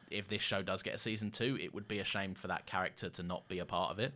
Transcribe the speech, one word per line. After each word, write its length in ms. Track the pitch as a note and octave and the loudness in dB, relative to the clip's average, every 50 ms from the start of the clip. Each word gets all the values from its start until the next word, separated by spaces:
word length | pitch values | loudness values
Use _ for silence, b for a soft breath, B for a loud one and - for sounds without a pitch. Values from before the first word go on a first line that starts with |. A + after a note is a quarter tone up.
| - - | -10 -6
if 160 | - G#2 G2 | -4 -4 -2
this 160 | - G#2 G2+ - | 0 0 0 2
show 180 | - G#2+ G2 | 2 2 2
does 220 | F#2 F#2+ F#2+ F#2 - | 2 2 0 0 0
get 100 | - - | 0 0
a 60 | - | 0
season 320 | - A2+ A2 G#2+ G#2+ G#2 | 0 0 0 0 0 -2
two, 260 | - - A#2 C3 C3+ G2+ | 0 2 2 2 2 2
it 140 | E2 - - | -2 -4 -4
would 140 | G2+ G2+ | -6 -4
be 100 | - G#2+ | -2 -2
a 60 | G2+ F#2 | 0 0
shame 320 | - - G2+ G2 F#2+ F#2 | 0 0 0 0 -2 -4
for 120 | - - F#2 | -4 -2 -2
that 180 | F2 - - | -2 -2 -2
character 420 | - - F#2 F#2 E2+ - - - F2 | 0 0 2 2 0 0 -4 -6 -4
to 140 | - - F2 | -4 -2 -2
not 240 | F2 F2+ - - | -2 -2 -2 -2
be 100 | - F#2+ | -2 -2
a 80 | F2 E2+ | -2 -2
part 240 | - - F2 F#2 B1 | 2 2 2 4 2
of 80 | D#2+ | 2
it. 160 | G2+ A#2+ C#3+ - | 2 0 0 -2